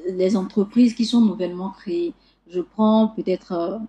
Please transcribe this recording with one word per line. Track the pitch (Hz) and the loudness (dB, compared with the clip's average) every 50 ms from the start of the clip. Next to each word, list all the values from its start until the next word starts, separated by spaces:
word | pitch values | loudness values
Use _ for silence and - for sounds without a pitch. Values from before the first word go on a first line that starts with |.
| 165 185 | -10 -8
les | 185 180 185 185 226 | -2 0 0 2 2
entreprises | 190 185 - - 214 196 208 - 240 247 233 226 | 0 -2 -2 -2 -2 -2 0 2 4 4 4 2
qui | - 226 | 0 -2
sont | 208 240 240 | 0 2 4
nouvellement | 226 202 175 175 180 175 180 180 185 196 | 4 4 2 -2 -6 -6 -6 -8 -8 -10
créées, | - - - 190 170 - 175 339 - _ _ _ _ _ _ _ | -10 -12 -8 -6 -4 -4 -4 -6 -8 _ _ _ _ _ _ _
je | - 180 | -8 -8
prends | 165 - _ 220 214 214 220 220 220 214 | -8 -6 _ 2 2 4 4 4 2 2
peut-être, | 220 185 - 190 185 180 - - | -2 -4 -4 -4 -4 -4 -4 -6
euh, | 190 170 170 - 190 226 220 | -6 -4 -4 -4 -6 -8 -10